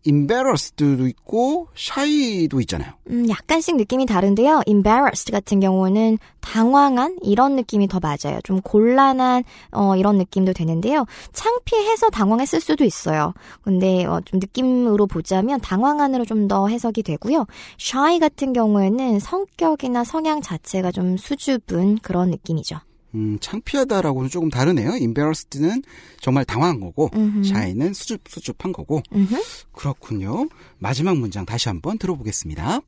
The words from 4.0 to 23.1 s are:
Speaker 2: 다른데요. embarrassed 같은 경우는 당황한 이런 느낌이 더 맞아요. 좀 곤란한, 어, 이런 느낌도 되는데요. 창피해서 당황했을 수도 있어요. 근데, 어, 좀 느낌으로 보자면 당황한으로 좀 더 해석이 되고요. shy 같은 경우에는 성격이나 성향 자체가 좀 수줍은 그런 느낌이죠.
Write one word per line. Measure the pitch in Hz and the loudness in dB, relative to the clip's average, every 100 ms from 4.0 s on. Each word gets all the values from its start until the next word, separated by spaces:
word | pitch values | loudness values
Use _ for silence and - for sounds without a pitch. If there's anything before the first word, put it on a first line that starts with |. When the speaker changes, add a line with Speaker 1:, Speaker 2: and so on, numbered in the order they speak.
| 262 | 0
Speaker 2:
다른데요. | 190 196 196 262 311 - | 2 2 4 4 4 4
embarrassed | 208 202 233 277 - - | 2 4 4 4 0 -2
같은 | 208 - 202 | -4 0 2
경우는 | 190 190 190 208 226 220 - _ | 2 2 2 2 2 0 -4 _
당황한 | - 220 226 277 285 247 285 370 | -6 0 4 6 4 2 -2 -2
이런 | 214 208 269 269 | 0 4 4 2
느낌이 | 240 208 196 | 0 0 0
더 | 185 | 0
맞아요. | 165 143 143 - | -2 -4 -4 -6
좀 | - 190 | -2 -2
곤란한, | - 214 226 262 277 262 254 247 247 - - | 2 4 6 6 4 4 2 2 0 -14 -10
어, | - 196 190 | 0 2 4
이런 | 202 202 | 4 2
느낌도 | 185 196 185 | 2 0 0
되는데요. | 180 160 165 208 294 233 - - | 0 -2 0 0 0 -2 -8 -12
창피해서 | - 427 480 - 453 415 440 440 | -4 -2 -2 0 0 2 2 2
당황했을 | - 202 226 277 330 | 2 2 2 0 -2
수도 | - 311 | 0 2
있어요. | 254 - 170 156 151 - - - | 2 2 -2 0 -2 -6 -18 -10
근데, | - 185 190 185 | -2 2 2 2
어, | 180 170 180 | 0 -2 -2
좀 | 190 | -4
느낌으로 | 190 - 254 254 240 208 202 | -4 -2 0 2 2 2 2
보자면 | 170 - 185 220 277 | -2 -2 0 0 -2
당황한으로 | - 190 262 294 285 254 226 | -2 0 2 2 0 0 0
좀 | 220 196 | 0 2
더 | 196 196 | 2 0
해석이 | 233 233 214 | 0 -2 -4
되고요. | 208 147 208 311 220 - - - | -4 -4 0 0 -2 -10 -20 -12
shy | - 254 294 349 | -6 0 2 4
같은 | 311 - 269 | 0 0 -2
경우에는 | 247 220 208 190 233 262 208 | 0 2 2 2 0 0 0
성격이나 | - - 392 - 330 302 254 240 | -2 -6 -6 -2 0 0 -2 -2
성향 | 240 320 311 302 | -2 -2 -2 -2
자체가 | - 165 - 190 180 | -4 -8 -4 -2 -2
좀 | 185 180 185 | -2 -2 -2
수줍은 | - 285 - 254 - 175 190 220 | -4 -6 -2 -2 -2 0 2 0
그런 | - 180 180 | 0 0 0
느낌이죠. | 165 - 160 - 160 _ _ _ | -2 -4 -6 -6 -12 _ _ _